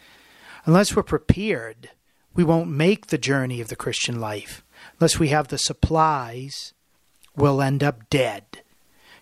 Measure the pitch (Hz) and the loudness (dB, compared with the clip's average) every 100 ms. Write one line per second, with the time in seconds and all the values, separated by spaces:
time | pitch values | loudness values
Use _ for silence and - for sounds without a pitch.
0 | _ _ _ - - - - 175 208 175 | _ _ _ -20 -20 -6 4 4 4 0
1 | - 151 - 175 214 143 113 113 - _ | -2 -4 0 0 0 -4 -8 -18 -20 _
2 | _ _ _ 180 160 165 170 143 170 220 | _ _ _ 0 2 2 0 0 2 2
3 | - 147 131 139 127 120 113 127 131 - | -2 -4 0 -2 -2 -6 -10 -8 -8 -4
4 | - 117 107 104 - - _ - - - | -4 -4 -6 -8 -12 -20 _ -20 -14 0
5 | 165 - 156 151 139 139 - 143 - 160 | 2 2 2 2 0 -4 -4 0 0 4
6 | 160 143 113 123 135 - - _ _ _ | 2 2 -4 -10 -12 -14 -16 _ _ _
7 | _ _ _ 151 143 139 135 139 143 - | _ _ _ 0 2 2 0 0 0 -2
8 | - 139 117 101 - - _ _ _ _ | -4 0 0 -4 -14 -20 _ _ _ _
9 | _ - | _ -10